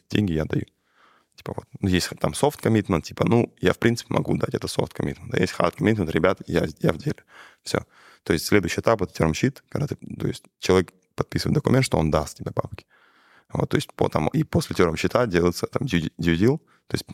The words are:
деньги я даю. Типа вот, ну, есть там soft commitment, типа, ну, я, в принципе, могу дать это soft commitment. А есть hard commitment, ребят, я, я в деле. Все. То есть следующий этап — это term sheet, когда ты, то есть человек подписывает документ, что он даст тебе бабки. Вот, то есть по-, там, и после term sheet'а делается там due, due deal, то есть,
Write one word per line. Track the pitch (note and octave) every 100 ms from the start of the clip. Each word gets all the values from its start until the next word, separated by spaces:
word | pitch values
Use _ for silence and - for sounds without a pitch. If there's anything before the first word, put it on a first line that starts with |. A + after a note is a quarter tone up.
| _
деньги | - G#2
я | D#2 D#2
даю. | - - _ _ _ _ _ _ -
Типа | - -
вот, | - -
ну, | G2
есть | F2+ - -
там | -
soft | D#2 C#3 -
commitment, | - A2 G2 F2
типа, | - - -
ну, | A#2 - _
я, | -
в | -
принципе, | A#2 A#2 -
могу | - - -
дать | - -
это | -
soft | - C3 -
commitment. | D2 C2+ -
А | -
есть | F#2 -
hard | F2 -
commitment, | G#2 A2 D#2+
ребят, | E2+ F2+ G2 -
я, | E2 E2+ -
я | E3+
в | -
деле. | - - _ - - _
Все. | - - - _ - -
То | -
есть | E2+ -
следующий | G#2 E2+ -
этап — | - A2+
это | F2+ -
term | E2
sheet, | D#2+ B2+ - _
когда | - -
ты, | -
то | - - -
есть | - - _
человек | - F#2 F2 - _ -
подписывает | - - - D3+
документ, | - B2+ C3
что | E2
он | D#2+
даст | D#2 D2 -
тебе | - -
бабки. | - - - _ _ _ _ _ _
Вот, | - -
то | -
есть | -
по-, | - -
там, | - D#2
и | -
после | D#2+ F3 - -
term | F2+ D#2+
sheet'а | F#2 A2+ B2
делается | F2 F2 F2 -
там | - C#3
due, | F2 D#2 -
due | E2 D#2+
deal, | A2 D#3 - _ _
то | -
есть, | -